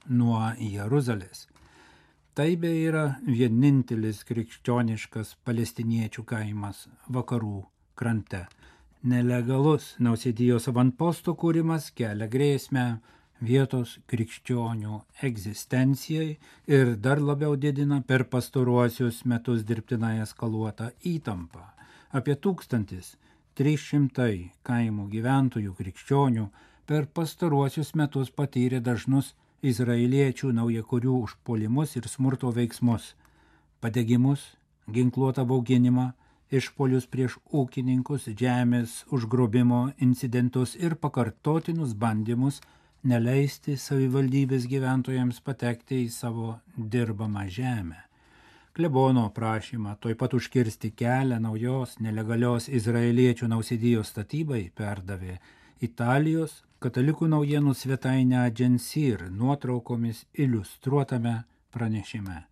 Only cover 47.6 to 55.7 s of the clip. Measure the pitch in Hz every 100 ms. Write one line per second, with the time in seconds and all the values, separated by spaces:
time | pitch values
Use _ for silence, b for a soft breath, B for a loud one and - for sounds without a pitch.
47.6 | 127 120 87 80 - b b b b b
48.6 | b - 170 131 135 127 107 - 113 110
49.6 | - 120 104 104 117 113 127 127 - 131
50.6 | 117 - 110 - 120 131 135 117 113 110
51.6 | 120 131 123 - 110 107 110 117 120 120
52.6 | 117 131 107 117 120 120 127 120 120 113
53.6 | 107 120 120 117 104 - 101 147 156 123
54.6 | 90 - 107 101 92 95 92 90 B B
55.6 | B